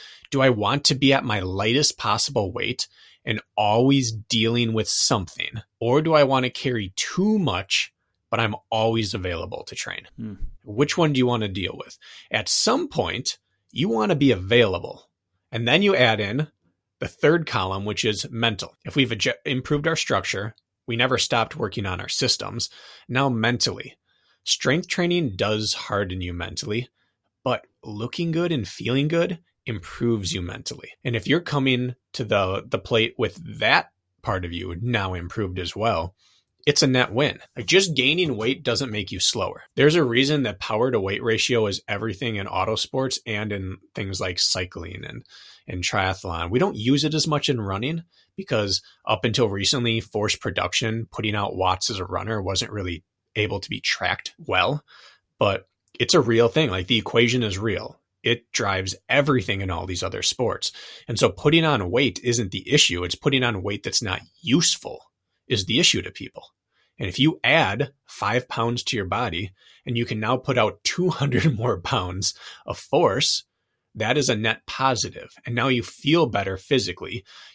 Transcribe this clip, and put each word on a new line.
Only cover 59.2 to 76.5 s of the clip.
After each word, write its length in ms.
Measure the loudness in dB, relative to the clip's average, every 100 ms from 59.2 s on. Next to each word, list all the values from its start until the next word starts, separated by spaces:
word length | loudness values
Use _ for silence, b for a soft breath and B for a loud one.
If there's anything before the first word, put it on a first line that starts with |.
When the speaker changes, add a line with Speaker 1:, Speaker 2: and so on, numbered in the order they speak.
| 4 2 2 -4
Speaker 1:
in 100 | -2
all 160 | -4 -4
these 160 | -6
other 200 | -6 -4
sports. 500 | -4 -2 -2 -2 -6 B B B B
And 120 | 2
so 100 | 2
putting 360 | 4 4 6
on 260 | 4 2 2
weight 300 | 2 2 0
isn't 260 | 0 0 0
the 180 | -4 2
issue. 340 | 4 4 2
It's 100 | -4
putting 280 | -2 0 2
on 180 | 0 -2
weight 200 | -4 -6
that's 180 | -4 -4
not 180 | -2 -6 -8 _
useful 580 | 2 2 4 0 -6 -14 _ _ _ _ -4
is 200 | -4 0
the 120 | 2
issue 240 | 2 2
to 80 | -2
people. 380 | -10 -14 -16 -20 _ _ _ _ -8
And 100 | -4
if 100 | 4
you 200 | 4 4
add 480 | 2 4 4 0 -4 _ _
five 420 | -4 0 0 -2
pounds 340 | -2 -2 -2
to 120 | -4 -4
your 100 | -2
body 460 | -2 -2 -4 -8 _ b b -4
and 100 | -2
you 80 |
can 140 | -2 -2
now 160 | 0 -2
put 220 | 0 2
out 240 | 2 2
two 260 | -4 0 0
hundred 440 | 2 0 2 2
<laughs> 20 | 2
more 240 | 0 -2
pounds 540 | 0 -2 -2 -2 -4 -6 B B B
of 100 | -8
force, 640 | 0 4 4 4 0 -2 -6 _ _ _ _
that 240 | -4 0 2
is 100 | 2
a 80 | 2
net 260 | 0 -2 -6
positive. 640 | -2 0 0 -4 -8 -18 -16 -6
And 80 |
now 140 | -2 2
you 140 | 0
feel 440 | -2 -6 2 4 4
better 300 | 0 -2